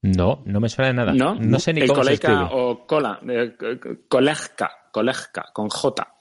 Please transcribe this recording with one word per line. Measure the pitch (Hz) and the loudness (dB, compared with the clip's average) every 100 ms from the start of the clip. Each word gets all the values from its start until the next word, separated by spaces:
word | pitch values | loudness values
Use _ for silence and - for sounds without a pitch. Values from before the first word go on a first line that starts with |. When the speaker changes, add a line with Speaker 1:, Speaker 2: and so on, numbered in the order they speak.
Speaker 1:
No, | 98 95 90 139 127 | 2 2 2 0 -4
no | 101 | -2
me | 113 | -2
suena | - 131 | 0 -2
de | |
nada. | 123 113 | 0 2
Speaker 2:
¿No? | 131 139 226 | 2 2 0
Speaker 1:
No | 113 127 | 2 2
sé | - | 2
ni | 160 | 2
Speaker 2:
El | 135 | 4
Speaker 1:
cómo | 143 131 | 4 4
se | 143 | 2
Speaker 2:
Coleica | 156 | 2
Speaker 1:
escribe. | 147 139 131 | 2 0 -2
Speaker 2:
o | 123 117 - | -2 -4 -2
Cola, | 156 127 98 123 | -2 0 -6 -6
eh, | 120 120 - | -4 -4 -6
co-, | 110 127 | -8 -8
co-, | 131 120 _ | -10 -12 _
Colegka, | 131 135 151 - - 90 - _ | 2 2 0 -8 -6 -6 -6 _
Colegka, | - 117 131 - - - | -2 -2 -2 -8 -12 -10
con | - 107 | -6 -6
J, | - 139 - - _ | -2 -2 -2 -10 _